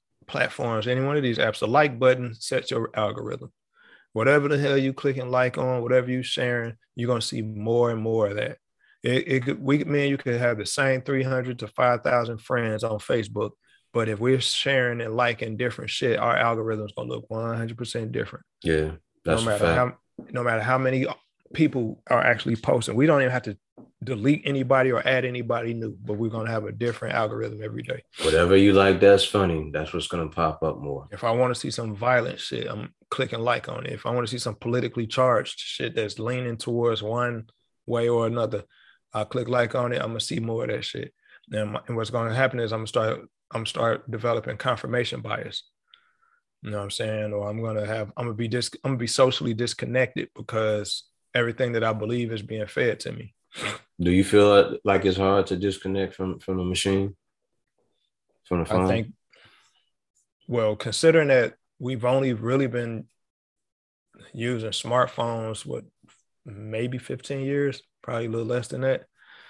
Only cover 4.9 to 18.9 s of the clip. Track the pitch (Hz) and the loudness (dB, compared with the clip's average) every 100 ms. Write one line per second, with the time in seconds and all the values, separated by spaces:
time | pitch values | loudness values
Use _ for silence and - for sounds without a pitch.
4.9 | 131 139 131 123 127 127 - 127 127 120 | 0 -2 -4 -2 0 0 0 -2 -2 2
5.9 | 127 123 127 127 - 123 120 117 113 _ | 2 2 -2 -4 -2 -2 -2 -4 -10 _
6.9 | - 120 120 - 113 110 104 107 120 120 | -6 -2 0 -2 -4 -6 -4 0 2 2
7.9 | 113 113 113 101 104 113 - _ _ _ | 0 0 2 2 0 -6 -8 _ _ _
8.9 | _ - 127 - 131 127 - 135 147 151 | _ 0 0 2 0 0 -2 2 2 2
9.9 | 143 143 139 127 120 123 110 98 - 135 | 0 0 0 -2 0 0 0 -4 0 2
10.9 | 127 131 135 131 131 123 123 - - 123 | 0 0 -2 0 -2 -2 -6 -6 2 2
11.9 | 120 147 123 117 113 - 123 113 107 117 | 4 2 2 0 -6 -2 -2 0 -2 -2
12.9 | 107 - 123 101 107 104 - _ _ _ | -4 0 -2 0 -4 -6 -8 _ _ _
13.9 | 120 113 104 123 131 - - 139 135 123 | -2 0 0 2 2 2 0 2 2 2
14.9 | 120 113 113 120 113 113 110 123 - - | -2 -4 0 0 0 -6 -2 -4 -4 -8
15.9 | - 127 113 117 - 120 113 113 107 104 | -2 0 2 2 2 2 0 -2 -4 -6
16.9 | - 120 117 117 113 113 117 113 117 120 | -8 -8 -8 -8 -6 -4 -4 -6 -8 -8
17.9 | 120 113 117 107 - - _ 80 78 78 | -6 -6 -4 -6 -8 -20 _ 0 2 0